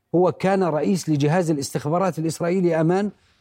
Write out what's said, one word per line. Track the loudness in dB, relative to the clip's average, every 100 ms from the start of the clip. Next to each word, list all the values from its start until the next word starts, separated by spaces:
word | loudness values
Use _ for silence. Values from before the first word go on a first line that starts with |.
| -4 2
هو | 2
كان | 2 0 2
رئيس | 0 0 0 -2 0
لجهاز | 0 2 2 0
الاستخبارات | -2 -4 -6 -2 0 0 -2
الإسرائيلي | -6 -4 -2 0 0 2
أمان | 2 0 -2 -8 _ _